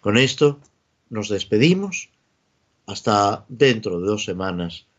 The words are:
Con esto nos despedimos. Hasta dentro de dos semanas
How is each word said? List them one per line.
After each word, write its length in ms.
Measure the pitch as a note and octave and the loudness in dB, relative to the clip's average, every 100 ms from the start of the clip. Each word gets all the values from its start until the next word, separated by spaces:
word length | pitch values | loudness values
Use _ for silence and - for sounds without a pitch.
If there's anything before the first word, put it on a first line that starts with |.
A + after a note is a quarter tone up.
Con 160 | G#2 A2 | 2 2
esto 420 | C3 - D3 C#3+ _ _ _ _ _ | 2 4 2 2 _ _ _ _ _
nos 200 | A2 G#2 | -10 -4
despedimos. 800 | G2+ - G#2+ D3 F3+ G3 F3+ - _ _ _ _ _ _ _ - | -4 0 2 4 2 -2 -10 -14 _ _ _ _ _ _ _ -14
Hasta 580 | G2+ - G#2 G2+ A2 - | -8 0 2 2 -2 -10
dentro 500 | A#2 C#3 A2+ G#2 F2 | 2 2 2 -2 -4
de 60 | F#2 | -2
dos 200 | G#2 G#2 | -4 -4
semanas 600 | F2+ F#2+ F2+ E2+ E2+ _ | -6 -6 -4 -6 -10 _